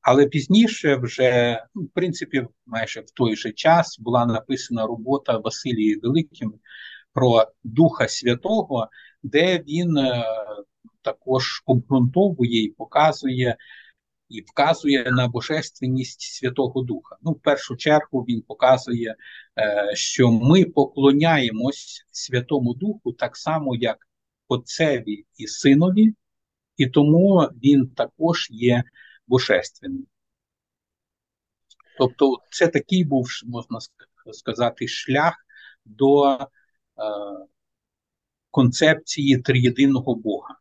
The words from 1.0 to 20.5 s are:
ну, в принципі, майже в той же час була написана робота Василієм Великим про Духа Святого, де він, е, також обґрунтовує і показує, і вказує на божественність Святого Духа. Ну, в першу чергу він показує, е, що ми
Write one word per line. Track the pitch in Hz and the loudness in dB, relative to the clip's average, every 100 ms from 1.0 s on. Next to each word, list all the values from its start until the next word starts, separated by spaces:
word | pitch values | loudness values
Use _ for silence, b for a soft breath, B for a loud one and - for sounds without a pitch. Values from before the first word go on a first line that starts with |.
| 120 - 127 123 120 113 - | -4 0 2 2 0 -2 -8
ну, | 208 | -14
в | 151 | -8
принципі, | - 180 - - 135 123 _ _ | -6 -4 -6 -6 -6 -6 _ _
майже | 113 110 - | -8 -8 -10
в | - | -16
той | - 120 107 | -2 -2 -2
же | 113 | -6
час | - 156 170 165 - | -2 2 2 2 -8
була | 113 120 120 | -4 -2 0
написана | 113 - 127 - 120 110 | -4 -4 -8 -6 -6 -6
робота | 117 117 139 - 113 | -6 -4 -4 -2 -4
Василієм | 113 - 135 113 107 107 | -4 -8 -6 -2 -2 -2
Великим | 117 151 156 - 113 - B B B B B | -2 -2 -2 -8 -12 -12 B B B B B
про | - 127 113 110 _ | 0 2 4 2 _
Духа | 113 117 160 - 113 | -8 2 2 2 -4
Святого, | - 120 120 185 220 - 131 110 b b b | -2 -2 -2 -2 -2 -2 -6 -6 b b b
де | 139 147 180 175 | -4 0 2 0
він, | 143 160 175 151 | -4 -4 0 0
е, | 131 123 113 110 104 104 101 _ _ _ | 0 -2 -4 -6 -8 -14 -18 _ _ _
також | - - - 131 131 - - | -10 -8 -2 -2 -2 -8 0
обґрунтовує | 127 - 135 123 175 196 151 120 117 | -2 2 2 2 2 0 2 0 0
і | 110 | -2
показує, | - 107 147 156 151 135 127 123 113 B B B _ _ _ _ | -6 -4 2 2 0 -4 -2 -2 -4 B B B _ _ _ _
і | 110 | -18
вказує | - - 143 160 151 135 123 | -10 0 0 2 0 0 0
на | 123 123 | 0 0
божественність | 117 - 156 160 - 127 131 123 - | -4 -6 -6 -6 -8 -4 -4 -6 -12
Святого | - - 127 127 127 131 | -14 -8 -6 -4 -4 -4
Духа. | 123 95 - - | -6 -8 -12 -10
Ну, | 165 | -8
в | 156 | -4
першу | - 143 - 127 | -2 -2 -4 -6
чергу | 156 151 - 131 | 2 2 2 -6
він | 117 117 | -4 -6
показує, | - - 127 127 127 120 113 110 B B B - | -6 -2 2 2 0 -6 -6 -10 B B B -4
е, | 107 104 104 | -2 0 -2
що | 104 - - 123 | -4 -6 2 4
ми | 113 127 | 4 6